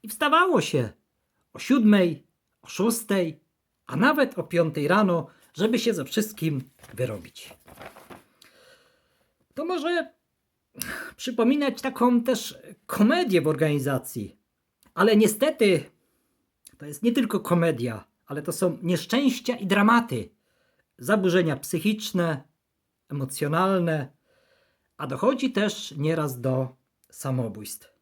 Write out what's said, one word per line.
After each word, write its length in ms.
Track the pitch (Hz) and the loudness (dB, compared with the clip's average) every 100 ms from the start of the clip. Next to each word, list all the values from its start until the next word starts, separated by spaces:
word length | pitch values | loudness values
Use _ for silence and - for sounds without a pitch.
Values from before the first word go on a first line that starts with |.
I 40 | 214 | -14
wstawało 540 | - 294 320 359 262 | -4 2 4 4 2
się 280 | - 143 110 - _ _ _ _ _ | 2 -2 -2 -8 _ _ _ _ _
o 60 | - | -16
siódmej, 680 | - 269 214 208 175 156 _ _ _ _ | 0 4 6 6 4 -2 _ _ _ _
o 60 | - | -16
szóstej, 720 | - 214 226 - 196 165 156 _ _ _ _ - | -2 0 -2 -2 -2 -2 -6 _ _ _ _ -10
a 80 | 131 | 0
nawet 420 | 254 302 262 - | 2 2 0 -2
o 60 | |
piątej 440 | 160 170 160 160 147 | -2 0 0 0 2
rano, 400 | 190 202 170 147 _ _ | 2 2 0 -4 _ _
żeby 260 | - 220 240 | -4 0 0
się 140 | 233 | 0
ze 120 | 185 131 | -2 -2
wszystkim 640 | - 214 - 160 143 - _ - | -4 -4 -4 -4 -4 -8 _ -20
wyrobić. 600 | - 123 104 82 - - - - - - - - - _ _ - _ _ _ _ _ _ _ _ _ _ | -6 -6 -6 -14 -20 -20 -20 -20 -20 -20 -20 -20 -20 _ _ -20 _ _ _ _ _ _ _ _ _ _
To 120 | - 320 | -8 -4
może 480 | 359 311 349 - _ _ _ _ _ _ - - - - - | -2 -2 -2 -4 _ _ _ _ _ _ -10 -8 -8 -14 -10
przypominać 680 | - 240 233 294 285 269 | -8 0 2 2 0 -4
taką 420 | 262 262 240 240 | -8 0 2 4
też 340 | 233 254 - - - - - | 2 -2 -4 -14 -20 -20 -10
komedię 560 | - 214 339 294 180 | 2 2 4 2 2
w 60 | 147 | 2
organizacji, 880 | 139 156 147 131 131 - 120 101 _ _ _ _ _ _ | 0 0 0 0 -4 -6 -10 -10 _ _ _ _ _ _
ale 220 | - 202 214 | 2 6 6
niestety 680 | 214 214 285 302 208 165 - _ _ _ _ _ _ _ - _ | 4 4 -2 2 2 2 -2 _ _ _ _ _ _ _ -20 _
to 80 | 147 | -16
jest 180 | 143 | -2
nie 80 | 233 | 0
tylko 280 | 233 233 196 | 0 0 -2
komedia, 680 | - 170 170 131 120 107 - _ _ | 0 2 2 0 -4 -8 -14 _ _
ale 160 | 143 | -8
to 100 | 170 | -8
są 260 | - 180 160 | -2 -2 -2
nieszczęścia 760 | 170 175 - 240 277 - - 226 | -2 -2 0 2 2 0 -6 -4
i 120 | 190 | 0
dramaty, 640 | 196 208 233 233 117 - _ _ _ _ _ _ _ | 4 6 4 2 -6 -8 _ _ _ _ _ _ _
zaburzenia 600 | 123 208 185 180 165 135 | 0 2 4 2 2 -2
psychiczne, 840 | - 170 208 214 - 185 170 139 - _ _ _ _ _ _ | -4 -2 0 -2 -4 -2 -2 -2 -8 _ _ _ _ _ _
emocjonalne, 1000 | 147 135 - 147 160 190 190 170 156 135 _ _ _ _ _ _ _ _ _ | -6 -6 -4 -2 0 2 2 0 -2 -4 _ _ _ _ _ _ _ _ _
a 100 | 143 | -8
dochodzi 440 | 131 220 277 262 | -2 0 0 -2
też 420 | 196 208 202 - 156 | 0 -2 -4 -12 -4
nieraz 440 | 151 160 147 127 | -2 0 -2 -4
do 340 | 127 131 131 - _ _ _ | -2 -2 -4 -10 _ _ _
samobójstw. 840 | - 139 127 113 101 101 - - _ | -10 -6 -4 -4 -8 -14 -16 -20 _